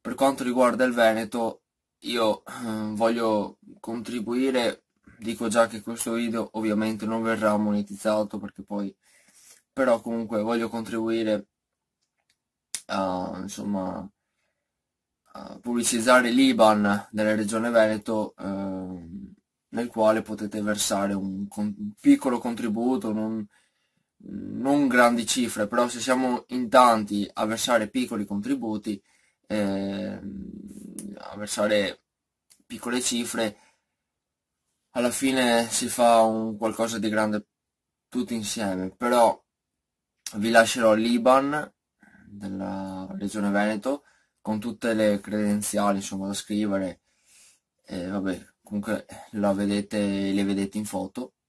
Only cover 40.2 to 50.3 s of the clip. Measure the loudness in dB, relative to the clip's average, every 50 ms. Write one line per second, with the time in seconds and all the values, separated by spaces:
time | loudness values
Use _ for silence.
40.2 | _ -12 -6 -2 0 6 6 6 6 6 2 2 4 4 6 6 4 2 2 4
41.2 | 6 6 6 6 6 2 -2 -4 -6 -8 _ _ _ _ _ _ -20 -20 _ -20
42.2 | -20 -20 -18 -14 -12 -10 -8 -8 -8 -8 -8 -8 -8 -8 -10 -10 -12 -10 -10 -8
43.2 | -8 -6 -4 -2 -2 0 2 2 2 0 -2 -2 -2 -4 -4 -4 _ _ _ _
44.2 | _ _ _ _ _ -6 -6 -4 -4 -8 -8 -4 -2 0 2 4 4 4 4 2
45.2 | -2 -4 -2 0 0 2 0 0 0 -2 -2 0 2 2 0 0 -2 -6 -8 -6
46.2 | -6 -6 -6 -8 -6 -4 -2 -2 0 0 0 -2 -2 -4 -8 _ _ _ _ _
47.2 | _ _ _ -20 -20 -20 _ _ _ _ _ _ _ -12 -10 -8 -6 -6 -6 -4
48.2 | -2 -4 -4 -6 -8 -18 _ _ _ -8 -6 -6 -4 -2 -4 -4 -4 _ -18 -20
49.2 | -18 -10 -4 0 0 2 2 2 0 0 0 0 -2 -2 -2 -2 0 0 0 0
50.2 | -2 0